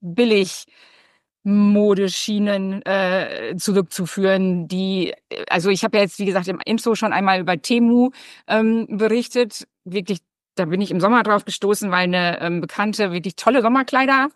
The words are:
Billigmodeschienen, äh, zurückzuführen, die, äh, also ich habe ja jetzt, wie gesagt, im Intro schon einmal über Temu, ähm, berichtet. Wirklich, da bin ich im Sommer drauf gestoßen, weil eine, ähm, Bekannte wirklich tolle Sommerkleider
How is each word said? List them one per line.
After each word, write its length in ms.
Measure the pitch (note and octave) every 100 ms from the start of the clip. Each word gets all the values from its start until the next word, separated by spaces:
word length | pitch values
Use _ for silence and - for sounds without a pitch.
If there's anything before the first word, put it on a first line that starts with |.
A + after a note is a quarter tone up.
Billigmodeschienen, 2750 | F3 E3+ A#3+ G#3 F#3 - - _ _ _ _ _ _ _ G3 G#3 G#3 G#3 G#3 G3 F#3+ - - G#3 G#3 G3 F#3+ G3
äh, 720 | - G3 F#3 F#3 - - A2+ F3
zurückzuführen, 1120 | - G3 E3+ - E3+ - F#3+ F#3+ F#3 F3+ E3
die, 460 | F#3 F#3+ F#3+ - - -
äh, 160 | - -
also 220 | F#3+ F#3+
ich 140 | F#3
habe 120 | A3+ G#3+
ja 60 |
jetzt, 160 | G3+ -
wie 80 | G3
gesagt, 220 | F#3 F3+
im 120 | F3
Intro 320 | - A3+ A#3+
schon 200 | G#3 A3
einmal 260 | F3+ G3 F#3
über 220 | F3+ F3+
Temu, 480 | - A#3+ A#3 A#3+ B3+ - - - -
ähm, 400 | A3 A3 A3+ G#3+
berichtet. 760 | G3+ A3 A#3 A#3 B3 A#3 - - _
Wirklich, 340 | F#3 G3 F3+ F3+ _ _ _
da 120 | - E3
bin 160 | F#3
ich 80 | F#3
im 100 | F3+
Sommer 220 | G3 A#3+
drauf 240 | G#3+ G#3 -
gestoßen, 440 | - G3+ G#3 G#3
weil 140 | F3+
eine, 340 | F3+ F3+ F3 -
ähm, 180 | E3+ F3
Bekannte 500 | C3+ - G#3 G#3 G3
wirklich 260 | F3 F3 -
tolle 260 | - C4+
Sommerkleider 640 | A3+ C4 B3+ C4 C4+ C4+ C#4+